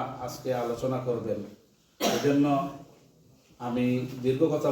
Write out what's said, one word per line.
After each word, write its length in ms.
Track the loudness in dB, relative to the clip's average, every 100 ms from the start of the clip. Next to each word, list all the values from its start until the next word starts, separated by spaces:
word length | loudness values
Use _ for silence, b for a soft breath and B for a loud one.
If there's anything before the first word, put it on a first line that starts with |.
| -2 -6 -10
আজকে 240 | -6 -2 -2
আলোচনা 360 | -2 -2 -2 0 -2
করবেন। 320 | -2 -2 -4 -6 -16 _ _ _ _
এজন্য 460 | 0 2 4 4 4 2 0 -8 -18 -20 -20 _ -20 -20 _ -10
আমি 260 | -4 0 2 0 -2 -2
দীর্ঘ 180 | 0 2 2
কথা 160 | 2 2